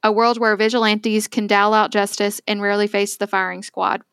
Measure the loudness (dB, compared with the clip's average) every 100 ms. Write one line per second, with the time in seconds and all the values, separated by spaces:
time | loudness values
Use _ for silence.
0 | 2 2 2 2 0 2 2 2 2 0
1 | 0 0 -2 -4 0 2 4 2 2 0
2 | -2 -2 -4 -4 -6 -4 0 0 0 0
3 | -2 -4 -4 -2 -4 -8 -12 -4 -2 -2
4 | _